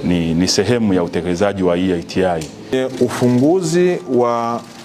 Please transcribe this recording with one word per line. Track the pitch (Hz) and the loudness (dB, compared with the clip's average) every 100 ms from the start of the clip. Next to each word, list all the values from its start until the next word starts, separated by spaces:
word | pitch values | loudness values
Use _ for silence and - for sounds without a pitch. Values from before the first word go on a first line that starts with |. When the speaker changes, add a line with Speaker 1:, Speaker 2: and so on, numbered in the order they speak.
Speaker 1:
ni, | 85 87 82 | 0 0 2
ni | 82 92 | 0 2
sehemu | - 98 123 107 | 2 2 2 2
ya | 92 | 0
utekelezaji | 87 87 87 87 101 98 | 0 -2 -2 0 0 2
wa | 90 87 | 0 2
E | 92 87 | 0 -2
I | |
T | 80 107 92 | -2 -2 0
I. | 82 - - - | -2 -6 -14 -6
Speaker 2:
Ni | 131 131 127 120 | -4 -2 0 -2
ufunguzi | - 123 123 147 190 165 170 180 180 - 123 | 2 2 4 4 2 2 2 2 0 -2 0
wa | 120 117 117 117 - - | 2 0 -2 -4 -8 -16